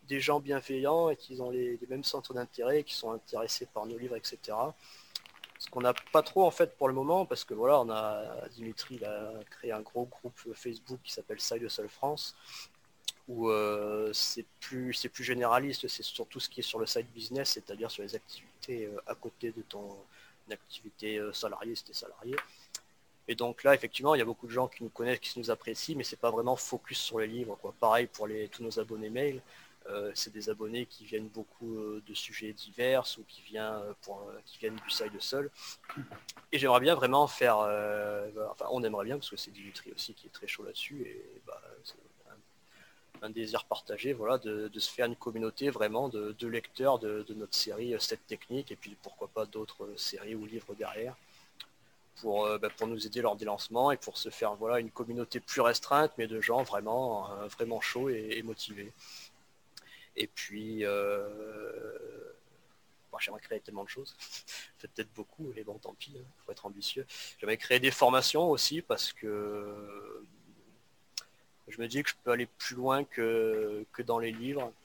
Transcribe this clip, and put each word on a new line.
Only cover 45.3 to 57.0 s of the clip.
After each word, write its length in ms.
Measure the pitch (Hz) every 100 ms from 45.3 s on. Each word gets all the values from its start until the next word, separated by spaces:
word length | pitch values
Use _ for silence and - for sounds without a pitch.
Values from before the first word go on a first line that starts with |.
| 113 110 - 139
vraiment 380 | 120 107 110 135
de, 260 | 110 104 107
de 80 | 117
lecteurs 500 | 117 - - 135 127
de, 260 | 110 107
de 100 | 107
notre 220 | 107 104 -
série, 380 | - 104 120
euh, 60 | 113
Sept 260 | - 110 -
techniques, 460 | 107 - 131 135
et 60 | 104
puis 180 | - 104
pourquoi 260 | - - 101
pas 180 | - 107
d'autres, 380 | 110 107 -
euh, 140 | 101 101
séries 380 | - 95 104 110
ou 100 | 107
livres 300 | 113 - 104
derrière, 380 | 101 101 120 131 - - - _ - _ - _ _ -
pour, 240 | 113 104 107
euh, 120 | 104
bah, 120 | 107
pour 180 | - 113
nous 180 | 113 104
aider 160 | 117
lors 140 | 117 104
des 80 |
lancements 480 | 107 101 - 113 135
et 60 | 135
pour 200 | - -
se 120 | 113
faire, 260 | - 110 104
voilà, 240 | 113 120
une 120 | 113
communauté 500 | - 117 120 117 123
plus 180 | - -
restreinte, 540 | 120 117 - 143 151 -
mais 100 | 113
de 120 | 110
gens 240 | 104 117
vraiment, 680 | 127 101 107 120